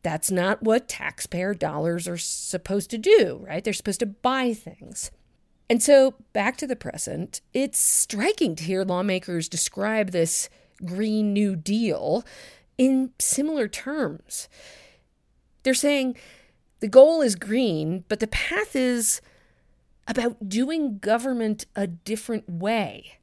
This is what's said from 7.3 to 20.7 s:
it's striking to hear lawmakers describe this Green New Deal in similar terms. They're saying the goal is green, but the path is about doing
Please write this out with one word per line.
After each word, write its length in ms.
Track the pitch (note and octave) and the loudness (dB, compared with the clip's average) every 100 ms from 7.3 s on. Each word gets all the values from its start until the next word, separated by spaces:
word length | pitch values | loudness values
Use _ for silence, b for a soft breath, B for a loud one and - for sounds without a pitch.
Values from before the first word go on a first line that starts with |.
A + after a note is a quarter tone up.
| - _ | -12 _
it's 240 | B3+ C#4 - | -4 -2 0
striking 800 | - - - G#3 D4+ G#4+ C#4 D#3+ | 2 2 0 0 -2 0 -2 -2
to 80 | |
hear 180 | D#3+ F#3+ | -4 -2
lawmakers 680 | F#3+ F3+ G3+ F#3 F#3 E3+ E3 | 0 -2 0 -2 -2 -6 -4
describe 640 | E3+ - - G3+ A3 G3 | -4 -6 -4 -2 0 0
this 380 | F3 E3 - - b b b | 0 0 0 -4 b b b
Green 480 | F3+ F3+ A3 G#3+ G#3 | -8 -4 0 0 2
New 220 | G3+ G#3 | 2 0
Deal 680 | F#3 E3+ G#3+ A3 D3+ C#3+ F#3+ B B B B B - | -2 -2 0 0 -2 0 -2 B B B B B 2
in 360 | C4 C4 C4 - | 4 4 0 -4
similar 480 | - - D4 D4+ G#3+ | -2 0 -2 -2 -4
terms. 800 | - C4 D4+ G3+ D3 _ - - B B B B B B _ _ _ _ _ | -6 -6 -4 -4 -6 _ -14 -14 B B B B B B _ _ _ _ _
They're 120 | C4 | -2
saying 420 | B3+ C#4+ C#4+ C4 A#3+ B B B B _ _ | 2 2 2 0 -6 B B B B _ _
the 80 | G#3+ | 6
goal 340 | B3+ D4 E4 | 10 10 8
is 140 | C4 F#3 | 2 0
green, 680 | F#3+ A3+ A#3+ D#3 D#3 F#3 - | -2 0 2 0 -2 -4 -4
but 100 | G#3+ | -4
the 80 | A3 | -2
path 480 | - - E4+ G#4 | -4 -2 -2 -2
is 460 | C#4 B3+ A#3+ A3 - b b b b b _ _ _ - | 0 0 2 0 -2 b b b b b _ _ _ -4
about 400 | A#3 A#3+ A3+ G3 | -2 -2 -4 -4
doing 500 | G#3 C4 | -2 0